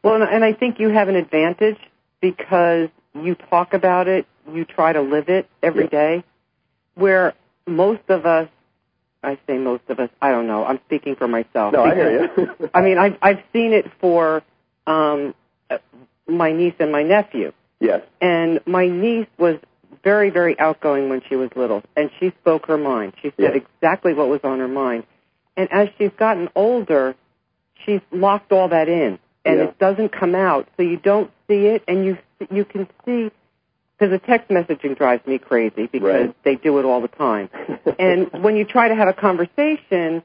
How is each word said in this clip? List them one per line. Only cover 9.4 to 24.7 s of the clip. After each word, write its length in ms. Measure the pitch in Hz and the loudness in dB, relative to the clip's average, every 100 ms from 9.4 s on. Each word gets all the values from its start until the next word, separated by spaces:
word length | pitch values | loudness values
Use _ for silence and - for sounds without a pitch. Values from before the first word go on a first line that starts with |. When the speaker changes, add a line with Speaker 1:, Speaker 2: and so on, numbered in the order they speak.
| - | -6
Speaker 1:
say 100 | 131 | -4
most 260 | 131 123 - | -4 -6 -6
of 100 | 127 | -6
us, 100 | 120 _ | -6 _
I 100 | 139 | -2
don't 160 | 123 117 | 0 -2
know, 180 | 107 110 | -4 -4
I'm 140 | 131 _ | -6 _
speaking 300 | 147 147 135 | -6 -6 -6
for 120 | 120 | -2
myself. 460 | 117 113 120 104 | -4 -4 -2 0
Speaker 2:
No, 100 | 139 | 2
I 60 | 117 | 2
Speaker 1:
Because, 360 | 180 135 117 175 - | 2 0 0 -2 -2
Speaker 2:
hear 200 | 175 - | -4 -6
you. 100 | 156 | -2
<laughs> 40 | |
Speaker 1:
I 80 | 180 | 0
mean, 160 | 190 180 | 2 2
I've, 200 | 202 - | 2 2
I've 220 | 190 196 _ | 0 0 _
seen 200 | 233 233 | -2 2
it 120 | 214 - _ | 2 0 _
for, 440 | 180 170 160 156 _ _ _ _ - | 2 2 2 -2 _ _ _ _ -2
um, 480 | 156 151 147 143 - _ _ _ 123 _ 123 127 _ - | 0 0 -2 -6 -10 _ _ _ -10 _ -20 _ _ -6
my 240 | 170 160 | 0 0
niece 220 | 160 175 170 | 2 -2 -2
and 120 | 151 | -2
my 120 | 147 | -2
nephew. 480 | 156 202 202 123 80 _ _ _ | 2 0 0 -6 -8 _ _ _
Speaker 2:
Yes. 220 | 110 95 - _ | -2 -2 -6 _
Speaker 1:
And 400 | 180 170 165 165 - | 0 0 0 -2 -2
my 220 | 185 180 | 0 0
niece 400 | 175 220 226 214 - | 0 -2 -2 -6 -2
was 200 | 170 160 _ _ _ - | -2 -2 _ _ _ -6
very, 260 | 190 208 202 | 0 2 2
very 280 | 175 175 - | 2 0 2
outgoing 500 | 156 151 156 139 135 | 0 0 -2 0 -2
when 120 | 131 - | -4 -4
she 60 | 131 | -4
was 140 | 127 127 | -4 -4
little, 280 | 123 104 - - | -4 -4 -4 -4
and 140 | 151 - | -4 -2
she 120 | 185 - | -4 -2
spoke 240 | - 156 - | 0 0 0
her 100 | 151 | -2
mind. 360 | 143 120 98 - | -2 -4 -6 -8
She 80 | 147 - | -10 0
said 180 | - 139 | 0 0
Speaker 2:
Yeah. 60 | 120 _ | -6 _
Speaker 1:
exactly 340 | 160 185 180 | -2 0 -2
what 140 | 147 135 | 0 0
was 120 | 143 | 0
on 160 | 139 131 | -2 -4
her 80 | |
mind. 360 | 127 | -4